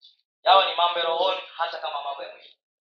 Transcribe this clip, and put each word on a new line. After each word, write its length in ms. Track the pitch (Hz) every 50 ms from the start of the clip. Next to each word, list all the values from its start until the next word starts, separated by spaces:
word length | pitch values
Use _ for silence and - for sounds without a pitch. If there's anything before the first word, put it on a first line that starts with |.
| - - _ _ _ _ _ _ -
Yawe 220 | 165 190 196 185
ni 100 | - -
mambo 240 | 170 170 170 170 170
ya 60 | 165
rohoni, 360 | 165 165 165 185 190 185 - - - -
hata 200 | - 165 165 165
kama 240 | 156 160 160 151 139 143
mambo 200 | 143 139 135 131
ya 60 | 127
mwili. 280 | - - - - _ _ _ _ _ _